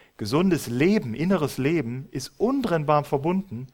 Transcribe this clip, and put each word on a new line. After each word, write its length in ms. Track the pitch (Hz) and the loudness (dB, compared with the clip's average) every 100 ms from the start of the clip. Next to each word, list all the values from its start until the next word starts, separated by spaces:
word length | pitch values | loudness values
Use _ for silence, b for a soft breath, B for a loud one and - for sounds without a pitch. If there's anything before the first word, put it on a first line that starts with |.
| b b | b b
Gesundes 500 | 107 139 190 165 - | -2 2 2 2 0
Leben, 460 | 120 165 214 127 | 0 2 2 0
inneres 440 | 117 175 190 143 - | -2 0 2 0 0
Leben 500 | 131 170 117 123 139 | 0 0 -2 -6 -10
ist 280 | 139 - - | -10 -10 -4
untrennbar 640 | 220 277 233 170 147 151 | 0 0 0 0 2 2
verbunden 640 | 143 143 151 185 196 113 131 | 2 -2 0 -2 -2 -8 -12